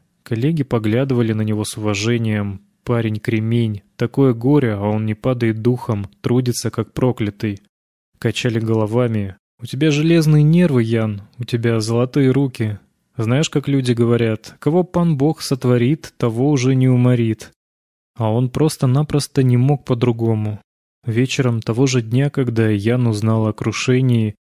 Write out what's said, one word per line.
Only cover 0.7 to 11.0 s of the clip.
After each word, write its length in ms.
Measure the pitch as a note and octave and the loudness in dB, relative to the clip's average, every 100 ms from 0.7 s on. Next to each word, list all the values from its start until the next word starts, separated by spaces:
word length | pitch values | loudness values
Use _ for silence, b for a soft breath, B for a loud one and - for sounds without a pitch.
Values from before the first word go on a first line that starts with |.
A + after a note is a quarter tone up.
| A#2+ A2 A2+ C3+ B2 A2+ | -2 0 0 0 0 0
на 80 | A2 | 0
него 240 | G#2+ G#2+ G#2+ | -2 -2 -4
с 120 | - | -6
уважением. 840 | G#2+ G2 G#2+ A#2+ A2+ G#2+ G2+ G2 _ _ | -4 -2 0 -2 -2 -2 -4 -8 _ _
«Парень 360 | - A#2+ A2+ G#2+ | -4 -2 -2 -4
кремень, 640 | - A2+ A2 A#2+ A2+ G#2 - - | -4 -4 0 0 -2 -4 -10 -6
такое 360 | A#2+ - C3+ | -4 2 2
горе, 400 | A#2 A#2+ D3 B2 | 2 2 2 2
а 80 | G2+ | 0
он 240 | G#2 G#2+ G#2+ | -2 -2 -2
не 80 | |
падает 480 | G#2+ C3 B2+ A#2 A2 | -4 -4 -2 -2 0
духом, 460 | A2+ B2 - G#2 G2 _ | 0 -2 -2 -6 -6 _
трудится 480 | - A#2+ B2 A#2 A2+ | -2 0 0 -2 -4
как 220 | - A2 | -6 -6
проклятый». 680 | - B2+ A#2+ G#2 G2+ A2 G2+ _ _ _ _ _ - | -2 -2 0 -4 -4 -6 -8 _ _ _ _ _ -6
Качали 400 | A#2 G#2+ B2+ A2+ | -4 -2 -2 -2
головами. 800 | A2+ A2 G#2+ A#2 B2 A2 G2 F#2+ _ _ | 0 0 0 0 0 -2 -6 -10 _ _
«У 40 | A#2+ | -12
тебя 260 | C3 D#3 | -2 0
железные 520 | C#3+ D#3+ E3 D#3 D3+ | 2 2 4 4 4
нервы, 400 | D3+ E3+ F3 C3 | 6 4 4 2
Ян, 380 | A2+ A2+ | 2 0